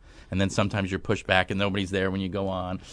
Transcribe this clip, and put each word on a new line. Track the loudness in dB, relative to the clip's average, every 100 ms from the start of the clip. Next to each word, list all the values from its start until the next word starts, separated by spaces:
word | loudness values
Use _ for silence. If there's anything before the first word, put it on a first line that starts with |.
| -20 -18 -4
And | 0
then | 2
sometimes | 2 0 0 -2
you're | -2
pushed | -2 -2 4
back | 4 4
and | 0
nobody's | 0 0 0
there | 0 0
when | 0
you | -2
go | -2 -2
on. | -2 -4 -6 -8